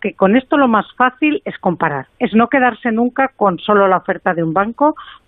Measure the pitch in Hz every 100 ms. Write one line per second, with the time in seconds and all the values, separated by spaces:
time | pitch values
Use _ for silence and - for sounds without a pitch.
0 | 202 - 190 240 262 294 262 214 - -
1 | 247 - 302 294 - - 190 180 160 143
2 | - - 247 214 240 277 254 - 240 220
3 | 240 247 262 - 202 170 - 208 196 180
4 | - 175 202 165 165 160 208 233 294 311
5 | - -